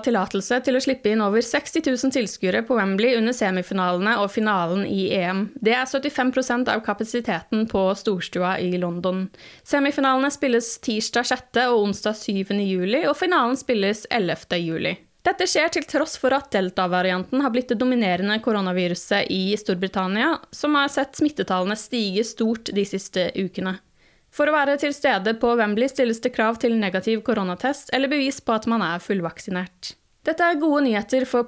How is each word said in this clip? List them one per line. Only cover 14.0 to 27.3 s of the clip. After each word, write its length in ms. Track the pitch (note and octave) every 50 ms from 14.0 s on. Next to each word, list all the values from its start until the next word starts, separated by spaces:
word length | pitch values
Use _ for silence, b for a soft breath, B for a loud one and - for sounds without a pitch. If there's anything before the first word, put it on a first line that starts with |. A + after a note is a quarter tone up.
| -
ellevte 560 | - - A#3 F#3 E3+ D3+ - - - - - F3
juli. 320 | E3 D#3+ D#3 - E3 F3 - - _ _ _
Dette 240 | - - - - F4+ -
skjer 160 | - D#4+ D4+
til 160 | E4+ - E4+ C#4+
tross 300 | - - C#4+ D#4 D#4 -
for 140 | - - B3+
at 160 | C4 C#4 C4+ - -
delta-varianten 880 | G3+ F#3 F#3 - - F#3 F3 F3+ F3+ F3+ F#3 F#3 F3+ F3+ - B3+ C4 C#4+
har 80 | C4
blitt 160 | A3+ B3 B3 - B3
det 20 |
dominerende 600 | G#3 B3+ B3+ B3+ A#3+ A3 F#3 F3+ F3 F#3+ G3+ G#3+ A3
koronaviruset 880 | A3 B3 A3 G3+ F#3+ F#3 F3+ F#3 F3+ F3 F3 - - - G#3 G3+ - -
i 220 | - F#3+ F#3 G3 G#3 G#3
Storbritannia, 680 | - - F#3+ F3 F#3+ F#3 - G3 F#3+ F#3 G3 G#3+ B3+ D#4+ E4 - - - -
som 220 | - - D4 D4+ C#4+
har 80 | C#4 C#4+
sett 300 | - C#4 C4+ - - -
smittetallene 560 | D4+ D4 - - F#3 - F#3+ F#3 F#3 G3 G#3+
stige 460 | A3 - - B3+ A#3+ G#3+ G3+ F#3 G3+ A#3
stort 480 | A#3 - - A3+ A3 A#3 A3 - - -
de 120 | G3+ G3+
siste 380 | - - F#3+ - - - F#3 F3+ - -
ukene. 380 | - F#3+ F3+ - - F#3 F#3 F#3 - b b b b b b b b b b
For 160 | - - D4
å 60 | D4+ D#4
være 220 | D4+ C#4 C#4 C#4+ C#4+
til 140 | D#4+ C#4+ C#4+
stede 380 | - - C#4 A3+ F#3+ F#3 A3 A3+ A3+
på 100 | - A#3 A#3+ A#3
Wembley 320 | A3 G#3 G#3 G#3+ B3 C#4
stilles 320 | - - B3+ A3+ A3+ A3+ -
det 80 | B3 B3
krav 280 | - A3 A3 A#3 A3+ -
til 140 | A#3 A3+ A3+
negativ 400 | G#3 F#3+ F3+ F#3 F#3 A3 A3+ G#3+ -
koronatest 640 | -